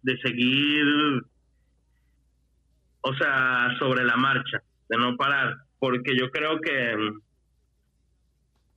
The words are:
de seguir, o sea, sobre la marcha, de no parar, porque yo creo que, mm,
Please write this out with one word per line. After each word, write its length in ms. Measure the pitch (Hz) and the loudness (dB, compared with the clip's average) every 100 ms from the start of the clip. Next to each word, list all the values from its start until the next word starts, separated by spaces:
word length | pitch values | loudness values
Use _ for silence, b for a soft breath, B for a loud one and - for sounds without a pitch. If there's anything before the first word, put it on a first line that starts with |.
de 160 | 131 123 | -4 -2
seguir, 680 | 127 117 123 135 147 147 143 147 151 131 - _ _ _ _ _ _ _ _ _ _ _ _ _ _ _ _ _ | -2 0 2 2 2 2 2 2 2 0 -6 _ _ _ _ _ _ _ _ _ _ _ _ _ _ _ _ _
o 120 | 131 135 | -6 -2
sea, 540 | 156 135 131 127 123 - | 0 2 2 2 0 0
sobre 240 | 139 127 | 0 2
la 140 | 123 120 | 2 2
marcha, 440 | 135 - - 107 - _ - | 2 0 -2 -8 -10 _ -4
de 80 | 113 | 0
no 180 | 123 123 | 0 0
parar, 400 | 139 139 127 - - - | 0 0 -2 -6 -14 -4
porque 340 | 131 123 143 127 | 0 0 0 0
yo 120 | 127 | 0
creo 300 | 156 156 160 | -2 -2 -2
que, 380 | 156 139 120 107 | -2 -2 -2 -2
mm, 240 | 107 107 - _ _ _ _ _ _ _ _ _ _ _ _ _ _ | -2 -6 -16 _ _ _ _ _ _ _ _ _ _ _ _ _ _